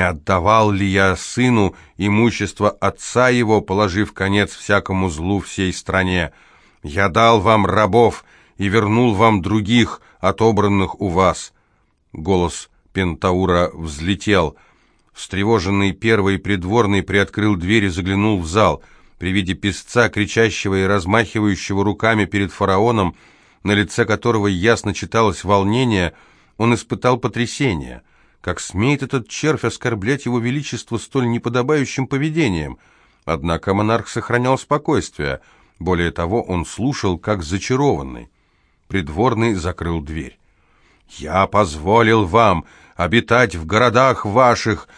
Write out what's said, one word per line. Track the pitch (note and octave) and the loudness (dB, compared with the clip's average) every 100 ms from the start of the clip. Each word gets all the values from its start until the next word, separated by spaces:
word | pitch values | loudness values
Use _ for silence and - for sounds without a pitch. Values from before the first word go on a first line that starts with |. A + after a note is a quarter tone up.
| F2+ | 0
отдавал | D2+ D#2 F#2+ F#2 A2 G#2+ | -2 0 0 4 4 4
ли | G2 G2+ | 2 0
я | F#2+ F#2+ F2+ | 2 2 0
сыну | - - B2 A#2 F#2+ - - - | -4 0 2 4 2 -2 -16 -4
имущество | G2+ G#2 A#2 - G2+ - G#2 | 0 2 2 0 -6 -2 -2
отца | - G2 - - A#2+ B2+ | 0 -4 -4 -4 2 2
его, | B2 A2 G#2+ | 2 2 2
положив | - F#2+ G#2 F#2+ G2+ | 2 0 0 0 -4
конец | - F#2+ G2+ G2 | -2 0 2 0
всякому | - - G2+ - F#2+ F#2 | -4 0 0 0 -2 -2
злу | D#2 F2+ G2 | -4 -2 -2
всей | - - F#2 | -4 -4 -2
стране? | E2+ - F#2+ F#2 F#2 D#2 - _ _ _ _ | -4 -2 0 0 0 -2 -8 _ _ _ _
Я | D2+ D#2 G2 | -8 -2 0
дал | E2 A#2 A2 | 4 4 4
вам | G2+ A2 G2 | 4 2 2
рабов | G2 G#2+ A2+ A2+ - - _ _ - | 2 2 4 4 2 -12 _ _ -6
и | G2 | 0
вернул | A2 G#2 A2 B2 G2 | 0 2 2 2 4
вам | A2+ G#2 | 4 2
других, | F2+ A2 G2 A#2+ G2+ - - _ | 2 -2 2 2 2 -2 -18 _
отобранных | F#2+ G2 A2+ G#2 G#2 G2+ F#2 - | -4 2 2 2 2 2 0 -4
у | G2+ | -2
вас. | E2+ F#2 D#2+ - _ _ _ _ _ _ | 2 2 0 -10 _ _ _ _ _ _
Голос | - D#2 F#2+ E2+ - - _ _ | -8 0 0 0 -4 -16 _ _
Пентаура | F#2+ F#2 D#2+ F#2 F#2 F#2 F2 F2+ | -4 -2 0 0 2 2 2 0
взлетел. | - D#2+ C#2+ E2+ F#2+ G#2 F#2+ D#2 - _ _ _ _ _ | -4 -10 -6 -4 -4 0 2 0 -4 _ _ _ _ _
Встревоженный | - - F#2+ G#2 A2+ F2+ G2 G2 | -20 -8 -4 0 0 2 0 0
первый | - A2+ A2 G2 F#2+ | -2 0 2 2 -2
придворный | F#2+ G2+ F2+ A#2 G2+ G2 | -2 -4 0 0 2 0
приоткрыл | F2 G2 F#2+ - G#2 F#2+ | 0 0 0 0 0 0
дверь | F2+ A2 G2 | 2 2 2
и | |
заглянул | F2 F2+ G2 G#2+ G2+ | -2 -2 0 2 0
в | D#2+ | 0
зал. | G2 F#2+ C#2+ - - _ _ | 2 2 0 -8 -20 _ _
При | F2+ | -4
виде | F#2+ F#2 | -2 -2
песца, | F#2 G2+ F2+ - B2+ G#2+ | -2 -2 -4 -2 0 2
кричащего | G#2+ G2 A2+ A2 - G2+ F#2+ | 0 -2 2 0 0 -2 0
и | |
размахивающего | F#2+ G2+ F2 A2+ A2+ A2+ G#2 F2+ - G2 | 0 0 2 0 0 0 0 -2 -4 -2
руками | G2+ - A2+ A2 F#2 | -2 0 0 0 0
перед | G2+ G2 | -2 -4
фараоном, | - G2 F#2+ A#2 A2+ F2 - _ _ _ _ | -2 0 2 2 2 0 -4 _ _ _ _
на | G2 | 0
лице | G#2 F2+ - G#2+ | 0 0 -2 0
которого | G#2 A#2+ A2 G2+ | 0 0 0 0
ясно | F2+ G#2+ A2 G#2+ | 0 0 0 -2
читалось | F#2 F2+ A2+ A2 E2+ | -6 -4 0 0 0
волнение, | F#2 G2+ G2 A#2+ B2+ G2+ E2+ - _ _ _ - | 0 2 2 0 0 0 -2 -6 _ _ _ -2
он | A2+ | 0
испытал | A#2 - A#2+ B2+ B2 | 0 -2 -2 0 0
потрясение. | B2 A2+ A#2+ - C#3 E2 B1 A#1+ _ _ _ _ | -2 -4 -6 -2 -2 -2 -8 -14 _ _ _ _
Как | F#2 E2+ | -8 -8
смеет | - F2+ B2 C#3+ | -6 -2 0 0
этот | C3+ C3 - | -2 -6 -6
червь | - D3+ C3+ | -4 -2 0
оскорблять | A#2 - B2+ A2 G2 C#3 B2 | -4 -4 -4 -2 -2 -2 -2
его | A#2+ | -2
величество | A#2+ C#3+ C#3+ A#2+ - A#2 | -2 -4 -6 -10 -8 -8
столь | - C3+ A#2+ | -4 -2 -2
неподобающим | A#2 A#2+ B2 B2+ D3+ B2 - B2+ | -2 -2 -2 0 0 0 -4 -4
поведением? | C3+ D#3 D#3 C3 E2+ C#2+ - _ _ _ _ | -2 -2 0 0 0 -4 -10 _ _ _ _
Однако | - D#2+ E2 E2 - G2 | -6 -4 -2 -2 0 0
монарх | G#2+ A2+ - | 0 0 -2
сохранял | A#2 - A#2+ B2+ C3 | -8 -2 -2 0 -2
спокойствие. | - C#3+ D#3 B2 - - C#2+ C2+ - _ _ _ | -2 -4 0 -2 -2 -6 -6 -6 -12 _ _ _
Более | E2 F2 E2+ | -2 0 0
того, | E2 E2+ A2+ | -2 -2 -2
он | - F2+ D#2 | -2 -4 -4
слушал, | - B2+ C3+ G2+ E2+ | -4 -4 -2 -4 -4
как | - G2+ | -4 -4
зачарованный. | D2+ F#2+ - B2+ C#3+ E2 C2+ A#1+ A#1 _ _ _ _ _ _ | -4 -6 -2 0 0 0 -6 -12 -18 _ _ _ _ _ _
Придворный | G2 D2 D2+ B2 A2 A#2 | -6 -4 0 0 2 0
закрыл | G2 E2+ - E2+ E2 | -2 -4 -6 -4 -4
дверь. | C#2+ D#2+ C2+ - _ _ _ _ _ _ _ - | -6 -10 -12 -18 _ _ _ _ _ _ _ -16
«Я | D2+ F2 G2 | -4 0 2
позволил | G2+ F#2+ D2+ E2 A#2 A2+ A2+ F2+ | 2 0 -2 2 4 4 4 4
вам | G#2+ A2 E2+ - - - - | 4 4 2 -4 -18 -20 -6
обитать | F2 A2+ A2 A#2+ A#2+ F2 | 0 0 2 2 2 -2
в | D#2+ | -2
городах | G#2 B2 A2+ C3 G#2+ G#2+ | 0 2 4 2 2 0
ваших, | A2 B2 A2+ A2+ G#2 - | 4 4 4 0 -4 -8